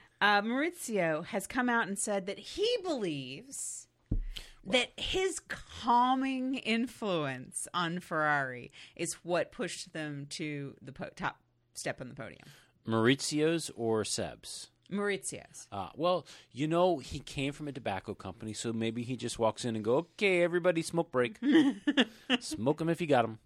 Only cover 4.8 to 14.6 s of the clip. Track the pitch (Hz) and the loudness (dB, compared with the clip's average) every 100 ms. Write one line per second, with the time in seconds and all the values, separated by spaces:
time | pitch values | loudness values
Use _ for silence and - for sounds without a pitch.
4.8 | 240 - - 370 381 320 - - - - | 0 -4 -4 0 0 -2 -8 -12 -12 -6
5.8 | 226 240 247 262 262 262 254 262 - 226 | 2 4 4 2 0 -2 -2 -4 0 0
6.8 | 247 - 220 175 143 131 127 - - 180 | -2 -4 -2 0 0 -4 -8 -8 -4 -2
7.8 | 170 175 - 160 151 147 131 123 - - | -2 -2 -4 0 2 2 0 -6 -12 -16
8.8 | - - 170 - 165 170 147 - 175 - | -16 -6 -6 -6 -2 0 0 -4 -6 -8
9.8 | - 170 151 143 143 - 156 147 139 - | -10 -8 -6 -8 -8 -8 -6 -6 -8 -12
10.8 | 131 131 - - 147 - _ _ _ - | -16 -12 -12 -6 -6 -6 _ _ _ -8
11.8 | - - 123 127 110 - - - _ _ | -6 -6 -8 -12 -12 -14 -20 -20 _ _
12.8 | - 113 113 135 - 147 156 165 - - | -2 4 6 4 2 2 2 2 -2 -4
13.8 | 117 110 101 - 90 57 - - | 0 0 0 -2 -4 -8 -14 -14